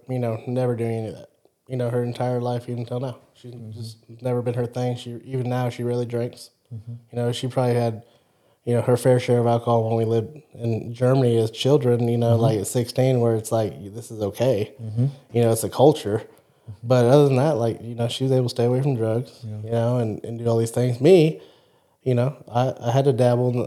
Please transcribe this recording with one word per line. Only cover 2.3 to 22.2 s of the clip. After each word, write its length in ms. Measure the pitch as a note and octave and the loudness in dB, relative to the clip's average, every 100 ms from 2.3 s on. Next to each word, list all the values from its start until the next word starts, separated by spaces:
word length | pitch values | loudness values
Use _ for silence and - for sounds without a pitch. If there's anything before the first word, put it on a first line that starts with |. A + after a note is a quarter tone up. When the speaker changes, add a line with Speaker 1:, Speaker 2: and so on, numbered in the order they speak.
| B2 | -2
Speaker 1:
life, 280 | A#2+ B2 B2 | -2 -4 -6
even 120 | A#2+ | -8
until 200 | A#2 B2 | -6 -6
now. 180 | C3 A#2 _ | -8 -10 _
She's 180 | _ B2 | _ -20
Speaker 2:
Mm-hmm. 180 | A#2+ A2 | -18 -16
Speaker 1:
just 260 | A2 A2+ A2 - A#2 | -14 -14 -16 -20 -10
never 180 | B2+ B2 | -4 -2
been 140 | A#2 | -2
her 120 | B2 A#2+ | -2 -4
thing. 300 | B2+ B2 A#2+ | -4 -4 -4
She, 140 | B2 A#2+ | -8 -14
even 240 | - C3 B2 | -8 -6 -4
now, 180 | B2 B2 | -2 -2
she 140 | A#2+ | -4
really 240 | A#2+ B2 A#2+ | -4 -4 -4
drinks. 440 | A#2 A#2+ - - _ _ | -4 -6 -8 -20 _ _
Speaker 2:
Mm-hmm. 180 | A2+ A#2 A#2+ - | -16 -14 -16 -10
Speaker 1:
You 40 | A#2+ | -4
know, 160 | A#2+ | -4
she 160 | A#2+ B2+ | -2 -4
probably 260 | C3+ B2 | -2 0
had, 300 | A#2+ A#2 G#2+ - _ _ _ _ _ | 0 0 -4 -10 _ _ _ _ _
you 100 | - | -2
know, 60 | A#2+ | 0
her 140 | G#2+ A#2+ | 2 2
fair 220 | C3 B2 | 4 2
share 200 | - A#2+ | 4 2
of 60 | A#2 | 2
alcohol 420 | A#2 A#2+ A#2 A2 | 2 2 0 2
when 80 | A#2 | 0
we 60 | |
lived 360 | A2+ A2+ G#2+ - - | 2 0 -2 -8 -20
in 400 | - A#2 A2 - | -8 -4 -4 -6
Germany 420 | A#2 B2+ C3+ A#2+ A#2 | -2 2 4 4 2
as 140 | A2 | 0
children, 580 | - C3 D3 B2+ A#2+ A#2 | 0 2 4 4 2 2
you 80 | A#2+ | 2
know, 160 | A#2 | 2
Speaker 2:
Mm-hmm. 80 | A2+ | 4
Speaker 1:
like 160 | A2+ A2 | 4 2
at 60 | G2 | 0
sixteen, 520 | B2+ A#2 - C3 B2+ | -2 -2 0 2 4
where 140 | A#2 | 2
it's 160 | A2+ - | 0 0
like, 200 | A2+ G#2 C2+ G2 | -2 -2 -4 -12
this 180 | A2 - | -14 -14
is 120 | A2 | -6
okay. 500 | G#2 - B2+ G#2 G#2+ - | -6 0 0 0 -2 -8
Speaker 2:
Mm-hmm. 240 | A2+ A2 C3+ - - | -8 -2 -2 -4 -4
Speaker 1:
You 100 | A#2+ | 0
know, 100 | A#2 | 2
it's 120 | A2+ | 2
a 40 | F#2+ | -2
culture. 540 | - C#3 D3 G#2 A2 - - _ _ - G#2 | 4 4 4 0 -4 -6 -18 _ _ -20 -12
But 220 | A#2 B2+ | 0 4
other 220 | A#2+ C#3+ C#3+ | 6 6 6
than 100 | B2+ | 4
that, 200 | D3+ B2+ | 2 0
like, 240 | A#2 - | -2 -4
you 120 | A2+ | -8
know, 140 | A#2 A#2 | -6 -4
she 160 | - | -2
was 80 | C3 | 0
able 120 | C3 | 2
to 40 | B2 | 0
stay 100 | - | 0
away 160 | A#2+ B2+ | 0 2
from 140 | C#3+ B2 | 0 0
drugs, 440 | A2+ A2+ B2 - | 0 -2 -4 -12
Speaker 2:
Yeah. 120 | A2+ G#2+ | -14 -12
Speaker 1:
you 60 | A2 | -4
know, 280 | A#2 A#2 B2 | -2 0 0
and, 260 | A2+ G2+ | -2 -6
and 140 | - A#2 | -8 -6
do 80 | A#2 | 0
all 100 | A2+ | 0
these 140 | A2+ | 0
things. 280 | - B2+ A#2+ | 0 -2 2
Me, 420 | C#3+ F#3 D#3+ - - _ _ _ _ _ | 6 8 6 2 -10 _ _ _ _ _
you 100 | C3 | 0
know, 220 | B2 | 2